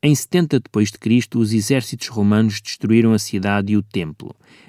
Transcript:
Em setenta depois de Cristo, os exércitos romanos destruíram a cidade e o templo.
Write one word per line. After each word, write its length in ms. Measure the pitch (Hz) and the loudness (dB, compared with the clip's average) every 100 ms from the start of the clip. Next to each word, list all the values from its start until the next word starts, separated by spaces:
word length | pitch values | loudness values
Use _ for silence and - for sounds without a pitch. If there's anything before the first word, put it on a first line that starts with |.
Em 140 | 151 | 4
setenta 460 | 147 - 180 165 135 | 2 2 -2 0 -2
depois 320 | - - 104 | -2 -2 -2
de 60 | - | -2
Cristo, 420 | - 120 117 117 | 0 0 0 -2
os 120 | 110 | 0
exércitos 540 | 110 101 135 117 113 - | 0 0 -2 -2 -12 -10
romanos 540 | 110 101 104 110 104 | -2 2 4 2 -2
destruíram 520 | - - 107 113 113 | -10 -8 2 4 4
a 60 | 110 | 2
cidade 540 | - 101 98 101 98 | -2 -4 -2 -2 0
e 40 | 104 | -2
o 60 | |
templo. 500 | 104 101 80 - - - _ - | -2 -6 -8 -10 -18 -20 _ -20